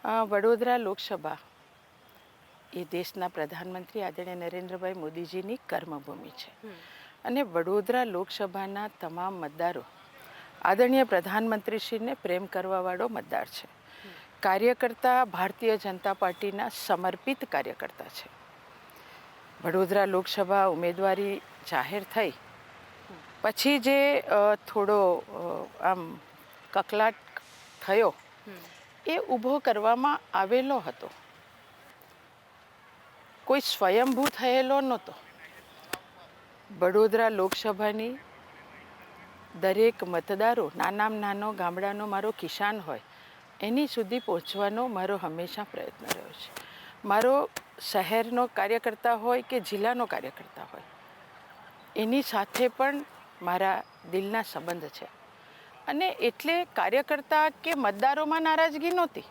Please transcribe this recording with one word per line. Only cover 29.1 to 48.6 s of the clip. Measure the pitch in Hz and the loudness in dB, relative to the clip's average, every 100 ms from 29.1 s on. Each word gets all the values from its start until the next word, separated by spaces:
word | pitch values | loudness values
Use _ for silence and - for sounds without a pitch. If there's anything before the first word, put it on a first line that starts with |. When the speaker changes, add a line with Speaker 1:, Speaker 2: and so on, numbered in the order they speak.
| 330 | -2
Speaker 1:
ઊભો | - 254 247 285 | -2 -2 0 0
કરવામાં | 277 214 220 240 277 294 - | 2 2 2 4 2 0 -2
આવેલો | 185 196 247 262 269 | -2 2 2 2 -2
હતો, | 156 - - - - - - - - - - - - - - - - - - - - - - - - - - | -4 -12 -16 -18 -20 -20 -20 -20 -20 -20 -20 -20 -20 -20 -20 -20 -20 -20 -20 -20 -20 -20 -20 -20 -20 -20 0
કોઈ | 277 | 0
સ્વયંભૂ | - - 190 208 262 247 - | 2 0 4 4 4 2 0
થયેલો | - 247 254 262 277 | 0 2 2 4 2
નહોતો. | 269 233 - - - - - - - - - - - - - - - - - 185 | 2 -2 -6 -18 -20 -20 -20 -20 -20 -20 -14 -14 -14 -20 -20 -20 -20 -20 -20 0
વડોદરા | 180 202 220 220 226 | 4 6 6 6 4
લોકસભાની | 208 190 - 220 196 208 214 226 262 - - - - - - - - - - - - - - | 4 0 0 -2 0 0 0 -6 -8 -16 -20 -20 -20 -20 -20 -20 -20 -20 -20 -20 -20 -20 -2
દરેક | 190 190 226 - | 0 6 4 4
મતદારો, | 180 170 - 196 220 240 160 175 | -4 -4 -2 2 2 2 -2 -2
નાનામાં | 202 202 214 214 | -2 0 -2 -2
નાનો | 208 202 208 | -4 -4 -6
ગામડાનો | 202 175 175 202 208 214 | -4 -4 -2 -4 -4 -4
મારો | 196 214 | -2 -4
કિસાન | 220 165 - 202 214 | -4 -8 -2 -2 -2
હોય, | 156 120 - - - - - - | -8 -10 -12 -20 -20 -20 -20 -8
એની | 202 247 294 | -2 0 0
સુધી | - 196 240 | -2 -2 -4
પહોંચવાનો | - 170 - 196 202 220 254 | -2 -4 -4 -2 -2 0 -4
મારો | 196 190 196 | -2 -2 -2
હંમેશા | 175 160 175 - | -4 -6 -8 -8
પ્રયત્ન | 208 - - - - | -10 -10 -12 -12 -8
રહ્યો | - - | -8 -8
છે. | - - - - - - - 208 | -16 -16 -16 -18 -20 -20 -12 2
મારો | 208 240 277 - - - - - | 4 6 4 2 -6 -14 -14 -2
શહેરનો | 202 185 220 226 240 247 | -2 2 0 2 0 0
કાર્યકર્તા | - | 0